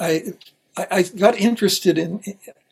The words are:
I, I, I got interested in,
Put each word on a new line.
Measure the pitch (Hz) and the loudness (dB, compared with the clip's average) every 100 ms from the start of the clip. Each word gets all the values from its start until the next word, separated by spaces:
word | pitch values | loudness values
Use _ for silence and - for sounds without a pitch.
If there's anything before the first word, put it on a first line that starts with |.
I, | 170 160 247 - - _ _ - | -2 -2 -4 -14 -18 _ _ -10
I, | 180 | -4
I | 190 | 0
got | 180 185 208 - | 0 2 2 4
interested | 233 233 202 - 185 160 | 2 2 0 2 0 0
in, | 165 196 - - - - _ | 0 -6 -12 -16 -18 -20 _